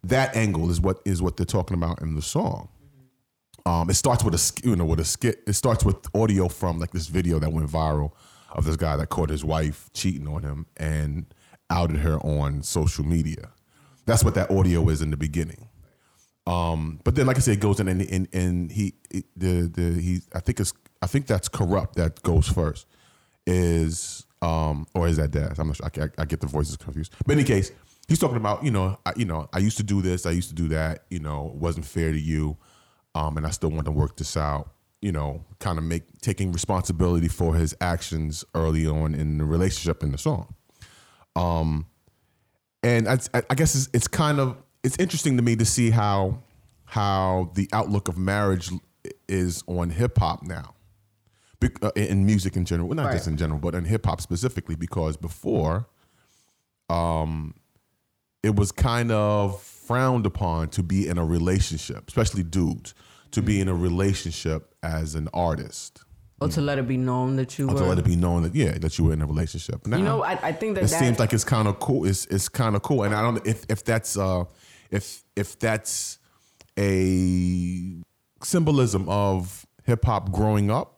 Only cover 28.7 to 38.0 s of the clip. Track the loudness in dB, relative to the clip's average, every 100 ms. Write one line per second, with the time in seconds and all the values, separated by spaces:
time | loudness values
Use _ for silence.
28.7 | 2 0 -2 -6 -4 -2 -4 -4 0 0
29.7 | 0 0 0 2 0 0 -2 -2 -4 -2
30.7 | 0 -2 -4 _ -8 -6 -8 -8 -4 -4
31.7 | -4 -6 -2 0 0 0 0 -2 -4 _
32.7 | _ _ _ _ -4 -2 -2 -4 -2 -2
33.7 | -2 -2 0 0 -2 -6 -2 -2 -2 -6
34.7 | _ _ _ -4 -2 -4 -6 -14 -8 -4
35.7 | -4 -2 -4 -6 -8 -6 -2 -2 -2 -2
36.7 | -2 0 0 2 4 2 0 2 2 0
37.7 | -2 -2 -2